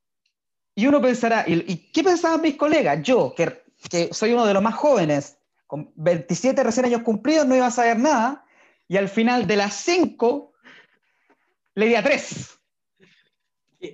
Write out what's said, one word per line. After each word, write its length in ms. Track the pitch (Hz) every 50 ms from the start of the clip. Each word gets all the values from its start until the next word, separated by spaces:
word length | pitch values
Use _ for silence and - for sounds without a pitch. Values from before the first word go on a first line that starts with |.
| _ _ _ _ _ _ _ _ _ _ _ _ _ _ -
Y 100 | - 214
uno 140 | 277 285 285
pensará, 440 | 226 254 240 233 - 226 226 220 -
¿y, 60 | 160 165 170 - -
y 200 | 180 160 _ _ -
qué 100 | 311 320
pensaban 380 | 381 359 339 349 330 330 311
mis 140 | 330 311 294
colegas? 440 | - 294 302 311 311 233 151 139 156 143
Yo, 300 | - 254 220 156 - -
que, 280 | - 170 160 - - _ _ _ _ - -
que 240 | - 170 170 - -
soy 200 | - 220 220 240
uno 120 | 240 233
de 80 | 208 202
los 80 | 196
más 140 | 202 226 -
jóvenes, 640 | - - 302 269 214 165 151 147 143 139 - _ _ _ _ _ _ _
con 260 | - - 147 147 - -
veintisiete 680 | - 156 175 175 170 - - 180 - - 254 254 277 262
recién 220 | 226 226 254 247
años 180 | 247 240 233 233
cumplidos, 440 | 240 220 208 - 277 311 320 294
no 80 | 254 262
iba 120 | 254 254
a 40 | 247
saber 260 | 240 254 240 233 233
nada, 480 | 214 254 311 294 233 220 254 285 - _ _ _ _ _ _ _ _ _
y 100 | - 175
al 100 | 190 196
final 400 | 185 196 226 226 240 247 247 214
de 80 | 175 214
las 200 | 202 202 208 -
cinco, 800 | - - 339 349 370 311 208 - - 233 233 285 285 - - _ _ _ - - - _ _ _ _ _ _ _ _ _ _ _ _ _ _ _ _ _ _ -
le 120 | 196 214
di 80 | 233 233
a 80 | 220 185
tres. 560 | - 180 127 - - - - - - - _ _ _ _ _ _ _ _ _ 190 _ _ _ _ _ _ _ _ _ _ _ _ _ _ - 180 156